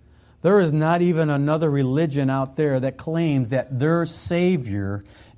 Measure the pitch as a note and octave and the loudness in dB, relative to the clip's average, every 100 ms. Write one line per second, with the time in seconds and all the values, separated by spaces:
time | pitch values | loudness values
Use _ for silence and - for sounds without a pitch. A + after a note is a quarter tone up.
0 | _ - _ _ E3 G3+ E3+ D3+ D#3 F3 | _ -20 _ _ 2 4 4 2 2 2
1 | F3 E3 D#3 C#3+ C#3+ D#3 D#3+ C#3 C3 C3+ | 2 2 0 0 0 0 0 0 0 0
2 | E3 C#3 C3+ C3+ C3+ - D3+ C3 C3 B2+ | 0 0 0 -2 -4 -2 -2 0 -2 -6
3 | - E3 E3 C#3+ A#2 C3 A#2+ C3 D3+ E3+ | -6 -2 0 0 0 -2 -4 -2 0 0
4 | E3 - - F3 F3+ F3+ A#2 G2+ G2 G2+ | -2 -6 -4 0 2 0 -2 -4 -4 -6
5 | - - - | -10 -20 -20